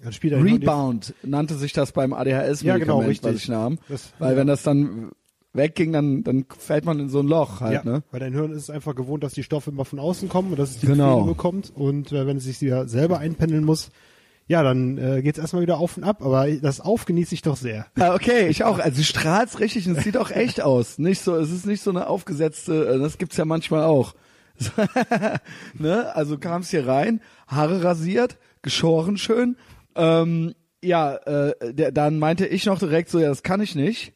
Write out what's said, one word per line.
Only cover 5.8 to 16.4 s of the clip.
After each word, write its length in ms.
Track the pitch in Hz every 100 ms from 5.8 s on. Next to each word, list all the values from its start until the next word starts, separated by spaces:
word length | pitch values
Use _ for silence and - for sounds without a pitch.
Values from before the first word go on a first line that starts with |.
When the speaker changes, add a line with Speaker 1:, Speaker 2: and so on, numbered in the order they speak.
| 160
Speaker 2:
dann, 300 | 156 147 135
dann 220 | - 127 131 -
fällt 260 | - 151
man 160 | 156 151
in 80 | 139
so 100 | 139
ein 60 | 139
Loch 340 | 160 135 98
halt, 240 | 117 135 -
Speaker 1:
Ja, 60 |
Speaker 2:
ne? 120 | 131 -
Speaker 1:
weil 80 | 123
dein 140 | 131
Hirn 180 | 131 156
ist 180 | 151 143
einfach 240 | 151 156 127
gewohnt, 280 | 127 151
dass 100 | 139
die 100 | -
Stoffe 260 | 123 151 151
immer 140 | 139 135
von 140 | 139
außen 280 | 147 180 190
kommen 220 | 180 190
und 80 | 151
dass 120 | 139
es 80 | 131
die 80 | 139
Speaker 2:
Genau. 300 | 143 139 127
Speaker 1:
Befehle 140 | 110 170
bekommt 360 | 180 185 -
und, 380 | - 139 143 139
äh, 160 | 143 135
wenn 100 | 139
es 60 |
sich 160 | 127 123
wieder 260 | 139 127 131
selber 300 | 117 160 175
einpendeln 440 | 156 160 165 156
muss, 280 | 156 156 - _ _ _ _ _ _
ja, 140 | 165
dann, 360 | 139 127 127 135
äh, 240 | 131 135
geht's 160 | 139 147
erstmal 220 | 156 175
wieder 160 | 170 160
auf 180 | 170 -
und 80 |
ab, 180 | 175 208
aber 300 | 135 131